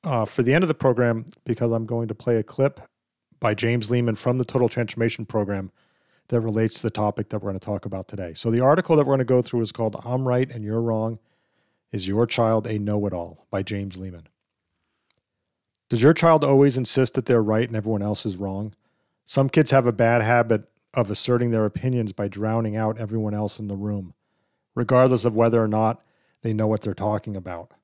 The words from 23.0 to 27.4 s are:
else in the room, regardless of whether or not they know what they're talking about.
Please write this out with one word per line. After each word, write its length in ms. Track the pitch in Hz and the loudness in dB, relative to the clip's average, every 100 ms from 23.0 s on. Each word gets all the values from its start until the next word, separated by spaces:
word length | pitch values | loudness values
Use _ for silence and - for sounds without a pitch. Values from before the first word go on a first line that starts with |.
| 107 113 107 | -6 -4 -4
else 260 | 104 104 - | -4 -6 -6
in 80 | 107 | -10
the 80 | 98 | -6
room, 380 | 104 101 92 _ _ _ _ _ _ | -6 -6 -8 _ _ _ _ _ _
regardless 500 | - 120 127 127 127 | -6 2 6 6 4
of 120 | 120 107 | 2 2
whether 260 | 117 117 | 4 4
or 60 | 110 | 2
not 340 | 107 110 110 _ _ _ _ | 2 0 -2 _ _ _ _
they 120 | 117 | -6
know 140 | 107 110 | -2 0
what 140 | 110 | 0
they're 120 | 110 | -4
talking 440 | 90 101 104 - | -4 -4 -4 -6
about. 340 | 101 | -12